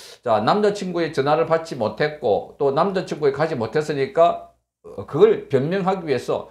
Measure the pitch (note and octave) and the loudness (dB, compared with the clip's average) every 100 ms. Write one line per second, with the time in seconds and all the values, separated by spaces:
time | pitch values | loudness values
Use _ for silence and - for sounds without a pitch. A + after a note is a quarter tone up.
0 | - - A#2+ A2+ C3+ G3 G#3 G3+ F#3 F3 | -20 -8 0 0 2 2 2 0 -4 -2
1 | D#3+ D3+ C#3 D#3 D#3+ E3 E3 C#3+ A2 - | -2 0 0 2 2 0 -2 -4 -4 -2
2 | D3+ D3+ A#2+ F#2 - - C#3+ C3+ F#3+ F#3 | -4 -2 0 0 -2 -2 0 2 0 -2
3 | E3 D3+ D3 C#3 D#3+ C#3+ A2+ D#3 D3+ C#3+ | -6 -2 0 0 -2 -2 -4 -2 -2 -2
4 | C3 - E3+ - - _ _ _ E2+ - | -2 4 2 2 -10 _ _ _ -20 -14
5 | - C#3 A3 F#3+ - - C#3+ G3 F3+ F#3+ | -6 4 4 4 0 -2 0 -2 -2 -2
6 | E3 B2 - C3 - | -2 -4 -2 -6 -6